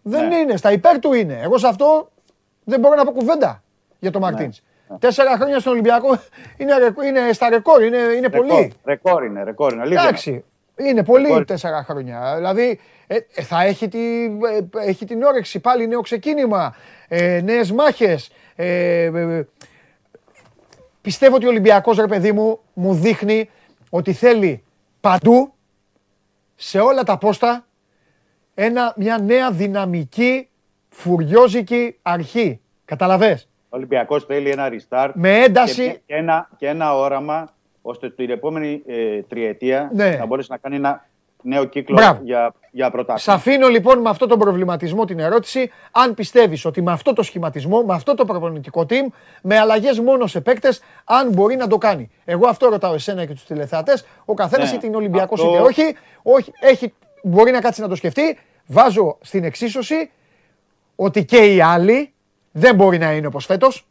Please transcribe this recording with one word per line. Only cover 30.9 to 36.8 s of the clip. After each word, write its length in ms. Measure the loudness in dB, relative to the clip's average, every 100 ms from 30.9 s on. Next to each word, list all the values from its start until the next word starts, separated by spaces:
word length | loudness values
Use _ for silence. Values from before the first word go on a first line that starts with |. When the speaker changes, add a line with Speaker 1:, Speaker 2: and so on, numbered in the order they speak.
| -10 -2 -2 2 4 4 2 -2 -4 -4 -6
Speaker 1:
αρχή. 580 | -6 -6 -4 -2 -2 -4 _ _ _
Καταλαβες; 600 | -4 0 4 2 0 _ _
Speaker 2:
Ο 120 | _ -12
Ολυμπιακός 500 | -4 -2 0 -4 -2
θέλει 240 | -4 -2
ένα 200 | -4 -6
restart 400 | -8 _ -4 -2
Speaker 1:
Με 240 | 0 2 4
ένταση. 460 | 4 4 2 -2 -6
Speaker 2:
και, 80 | -8 _
και 100 | -6
ένα, 340 | -2 -2 -4 _
και 100 | -8
ένα 280 | -4